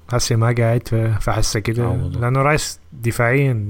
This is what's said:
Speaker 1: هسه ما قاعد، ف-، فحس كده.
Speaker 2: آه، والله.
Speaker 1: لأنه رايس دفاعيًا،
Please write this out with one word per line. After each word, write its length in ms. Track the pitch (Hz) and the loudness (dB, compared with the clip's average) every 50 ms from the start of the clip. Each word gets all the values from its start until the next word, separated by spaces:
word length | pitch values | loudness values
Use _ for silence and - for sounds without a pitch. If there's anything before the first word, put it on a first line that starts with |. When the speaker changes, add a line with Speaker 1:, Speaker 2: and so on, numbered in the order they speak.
| - - | -10 -4
Speaker 1:
هسه 260 | 127 123 - - 120 | -2 -2 0 0 2
ما 200 | 113 113 117 120 117 | 2 2 2 2 2
قاعد، 300 | 117 113 117 123 - - | 2 2 2 0 -2 -2
ف-، 360 | 113 113 113 110 110 101 - | -2 0 0 0 0 0 0
فحس 340 | - 104 110 110 - - 113 | 0 0 0 0 0 0 -2
كده. 260 | 104 113 113 120 120 | -2 -2 -2 0 0
Speaker 2:
آه، 60 | 107 | 0
والله. 300 | 90 90 90 90 90 120 | 0 -2 -2 -4 -4 -2
Speaker 1:
لأنه 220 | 120 123 131 135 | -2 0 0 2
رايس 380 | 135 143 151 147 - - - - - - - | 2 2 2 0 -2 -4 -10 -14 -20 -20 -12
دفاعيًا، 720 | 135 113 117 107 - 120 117 127 139 143 135 123 110 104 104 | -8 -4 -4 0 0 2 2 2 2 2 2 0 -2 -4 -4